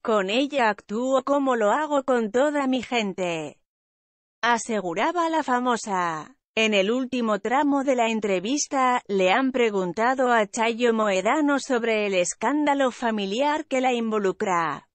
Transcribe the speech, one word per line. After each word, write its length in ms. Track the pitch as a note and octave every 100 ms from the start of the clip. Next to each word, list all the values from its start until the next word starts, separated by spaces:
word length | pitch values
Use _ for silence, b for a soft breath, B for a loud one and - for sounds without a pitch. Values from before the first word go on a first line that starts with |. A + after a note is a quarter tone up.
Con 300 | - G#3+ F#3+
ella 380 | A3+ C#4+ C#4+ A3+
actúo 560 | G3+ - G#3 B3+ C4+
como 320 | B3+ C#4+ C4+ A#3+
lo 160 | G#3
hago 320 | B3+ D4+ C#4+
con 260 | C4+ B3 A3
toda 380 | B3 D4 D4 C4
mi 160 | C4
gente", 760 | G#3 A#3+ G#3 F#3 F3+ E3 D3 - _ _ _ _ _ _ _ _
aseguraba 840 | A#3 A#3 - G#3+ F#3 E3+ C#4+ F4 E4
la 140 | D#4+
famosa. 920 | C#4 B3 B3 A#3 - F#3+ F3 D#3 - _ _ -
En 140 | A3
el 180 | G#3 F#3+
último 480 | B3 B3+ B3+ A#3 G3+
tramo 460 | A3 B3+ D4 C#4
de 120 | C#4 B3
la 120 | A3+
entrevista, 920 | A3 G#3 F#3 G3 C#4+ - C#4 B3+ B3 -
le 220 | G3+ F#3
han 220 | A3 C4
preguntado 800 | B3+ A#3 G3+ F#3 E3 A#3 C4 B3+
a 140 | A#3 G#3
Chayo 480 | - A3+ A3+ A#3+
Moedano 640 | A3+ G#3+ F#3+ F#3+ D4 D4 C#4
sobre 480 | - B3 A3+ A3 G#3
el 80 |
escándalo 760 | F#3+ F3 - A3 D4 D4 C#4 C4
familiar 760 | - A#3+ A3 G3 G#3+ C#4+ D4+ D4+
que 160 | C4
la 100 | C4
involucra. 960 | A#3+ A3+ G#3+ F#3+ F3+ G#3 F3 E3 D3 _